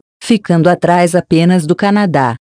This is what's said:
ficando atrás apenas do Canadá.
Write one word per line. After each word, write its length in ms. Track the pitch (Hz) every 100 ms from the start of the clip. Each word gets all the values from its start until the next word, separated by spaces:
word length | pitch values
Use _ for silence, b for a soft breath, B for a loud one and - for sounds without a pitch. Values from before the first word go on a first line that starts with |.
| _ _
ficando 460 | - 226 - 170 170
atrás 460 | 175 180 175 175
apenas 520 | 175 - 165 175 185 151
do 100 | 175
Canadá. 580 | 202 208 196 147 123 120